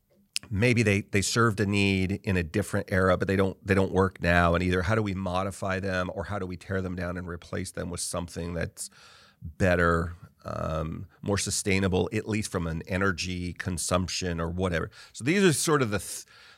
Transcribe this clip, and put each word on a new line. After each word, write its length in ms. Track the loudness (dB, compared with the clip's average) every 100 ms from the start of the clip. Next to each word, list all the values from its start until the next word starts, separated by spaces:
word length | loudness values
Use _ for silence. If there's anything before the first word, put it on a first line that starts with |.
| _ _ _ -16 -6
maybe 320 | 0 2 4
they, 200 | 4 2
they 180 | 2 0
served 400 | 2 4 2 2
a 60 | 0
need 540 | 2 4 4 2 -2
in 120 | 0 0
a 40 |
different 440 | 0 -2 -2 -4 0
era, 280 | 2 4 4
but 100 | 2
they 80 | 2
don't, 220 | 2 -2 0
they 80 |
don't 180 | 2 4
work 300 | 2 2 0
now. 320 | 2 4 4
And 80 | 4
either 180 | 2 0
how 120 | 2
do 80 | 0
we 120 | 0
modify 680 | -2 -2 -2 -4 -4 -4 -4
them 300 | -2 -2 -4
or 100 | -6
how 140 | -6 -6
do 80 | -6
we 100 | -8
tear 240 | -6 -4
them 160 | -4 -6
down 220 | -6 -6
and 100 | -8
replace 420 | -10 -8 -8 -8
them 180 | -8 -8
with 100 | -6
something 540 | -6 -6 -8 -8 -6
that's 340 | -4 -6 -8 -14 -16 -20 -20 -20 _ -16 0
better, 560 | 4 6 4 4 0 -6 -18 _
um, 640 | -10 -6 -4 -4 -6 -8 -12 _
more 180 | -4 -2
sustainable, 680 | -2 -2 2 2 4 2 0
at 160 | -2 -2
least 240 | -4 -2
from 160 | -4 -4
an 140 | -4 -4
energy 680 | 0 0 0 -4 -6 -6
consumption 840 | -6 -6 -4 0 0 0 -2 -4 -2
or 80 | -2
whatever. 400 | -2 0 0 -4 -8 -20
So 120 | -6
these 180 | -2 4
are 100 | 4
sort 300 | 4 2 2
of 80 | 2
the, 80 | -2
th-, 260 | -4 -12 -14 -20 -20